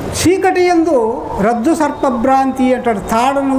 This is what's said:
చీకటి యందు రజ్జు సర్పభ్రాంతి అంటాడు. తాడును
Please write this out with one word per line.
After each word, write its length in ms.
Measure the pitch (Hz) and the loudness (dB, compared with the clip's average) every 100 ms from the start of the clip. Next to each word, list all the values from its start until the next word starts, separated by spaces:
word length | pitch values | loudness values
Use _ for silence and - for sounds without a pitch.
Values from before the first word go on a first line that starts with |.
| - - | -6 -2
చీకటి 440 | 302 370 381 370 359 | 0 2 0 2 2
యందు 280 | 349 330 277 220 254 - - 196 | 2 2 2 0 -4 -6 -2 0
రజ్జు 260 | 226 240 330 | 0 0 0
సర్పభ్రాంతి 880 | 294 262 285 240 262 269 269 254 254 247 | 0 -2 -2 0 2 2 0 0 0 0
అంటాడు. 240 | 214 208 180 | 0 -4 -2
తాడును 420 | 226 254 277 269 | 0 0 0 0